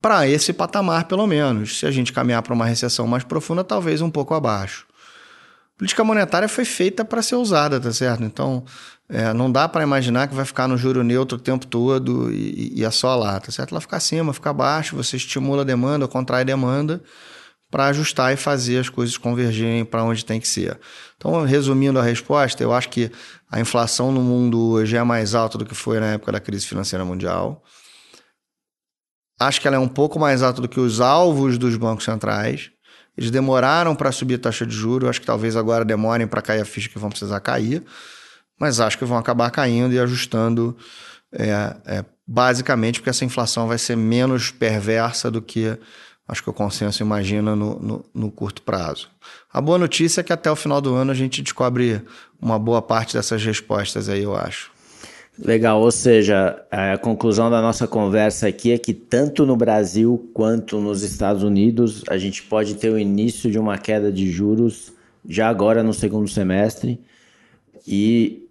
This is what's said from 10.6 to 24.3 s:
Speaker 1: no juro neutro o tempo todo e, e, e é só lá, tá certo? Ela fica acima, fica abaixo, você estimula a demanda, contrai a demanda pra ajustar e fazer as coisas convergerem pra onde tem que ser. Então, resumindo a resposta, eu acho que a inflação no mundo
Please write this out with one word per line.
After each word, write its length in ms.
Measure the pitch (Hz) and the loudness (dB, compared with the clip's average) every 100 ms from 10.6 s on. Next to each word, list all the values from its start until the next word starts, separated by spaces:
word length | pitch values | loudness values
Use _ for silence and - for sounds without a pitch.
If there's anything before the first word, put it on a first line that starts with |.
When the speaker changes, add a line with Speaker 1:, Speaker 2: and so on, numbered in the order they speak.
| 131 | 0
Speaker 1:
no 100 | 127 | 0
juro 260 | 127 127 | 0 2
neutro 340 | 120 123 135 123 | 2 2 0 -4
o 40 | |
tempo 240 | 123 131 127 | -2 -4 -2
todo 680 | 120 123 135 127 123 120 | -2 2 0 0 -2 -2
e, 420 | 104 107 - 113 - | -2 -6 -6 -6 -4
e, 40 | |
e 60 | 110 | -2
é 60 | |
só 240 | - 127 127 | 0 0 0
lá, 240 | 104 98 | 0 -4
tá 120 | - | -8
certo? 200 | 110 131 | -10 -6
Ela 100 | - | -8
fica 160 | - 175 | -8 -6
acima, 340 | - 160 160 | -2 -2 -2
fica 200 | 135 147 | -4 -4
abaixo, 440 | 143 135 151 151 143 | 0 0 0 -4 -6
você 220 | 127 127 | -6 -6
estimula 460 | - 139 135 139 | -6 -4 0 0
a 20 | 135 | 0
demanda, 420 | 123 131 147 131 | 0 0 0 -2
contrai 340 | 131 127 127 | -4 -2 0
a 40 | 127 | 0
demanda 560 | 135 127 135 151 175 - - - - - _ _ | 0 0 0 -2 -4 -10 -20 -20 -20 -20 _ _
pra 140 | - 139 | 0 2
ajustar 440 | 143 151 - 131 | 2 -2 0 0
e 60 | 135 | 0
fazer 420 | - 139 123 123 | 0 -2 0 0
as 100 | 127 | -2
coisas 280 | - 120 120 | -4 -4 -2
convergerem 680 | 120 120 123 110 113 113 | -4 0 0 0 0 0
pra 200 | 113 113 | -2 -2
onde 200 | 113 113 | 0 -2
tem 160 | - 113 | -4 -4
que 80 | - | -4
ser. 300 | - 95 - - - - _ | -4 -4 -6 -16 -20 -20 _
Então, 240 | - 165 143 | -2 0 2
resumindo 520 | 139 135 135 139 131 | 2 2 2 2 2
a 60 | |
resposta, 580 | 120 117 - 143 131 - | 2 0 0 2 2 0
eu 120 | 120 | 0
acho 160 | 120 123 | 0 0
que 200 | - 113 - - - _ | -4 -4 -6 -20 -20 _
a 100 | 107 | -4
inflação 520 | 117 120 117 - 127 | -2 0 0 0 0
no 100 | 131 | 2
mundo 400 | 123 | 2